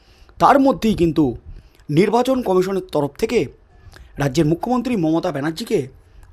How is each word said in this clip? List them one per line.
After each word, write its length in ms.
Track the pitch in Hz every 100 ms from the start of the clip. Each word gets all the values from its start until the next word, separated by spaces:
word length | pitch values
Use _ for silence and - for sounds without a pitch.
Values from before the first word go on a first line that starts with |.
| _ _ - -
তার 220 | 170 269
মধ্যেই 340 | 269 180 226
কিন্তু 420 | 170 170 156 139 113 - - - _ -
নির্বাচন 520 | 147 220 233 247 262
কমিশনের 400 | 220 185 180 190
তরফ 280 | 185 151 143 -
থেকে 280 | 226 240 143 - _ - - - - -
রাজ্যের 300 | 139 131 151
মুখ্যমন্ত্রী 500 | 165 233 247 240 233
মমতা 360 | 160 160 180
ব্যানার্জিকে 560 | 143 147 160 233 202 127 - _ - -